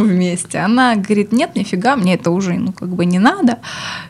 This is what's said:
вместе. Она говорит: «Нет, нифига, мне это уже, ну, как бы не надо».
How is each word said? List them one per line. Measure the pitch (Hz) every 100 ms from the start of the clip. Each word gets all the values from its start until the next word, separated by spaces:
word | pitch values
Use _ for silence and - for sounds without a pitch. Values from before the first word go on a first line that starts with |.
вместе. | 214 180 180 180 - -
Она | 190 240 254
говорит: | 220 185 208 208
«Нет, | 233 339 196
нифига, | 196 180 180 247
мне | 185
это | 175 175
уже, | 175 190
ну, | 170 -
как | 185 180
бы | 180
не | 175 180
надо». | 226 392 269 226 - - - - -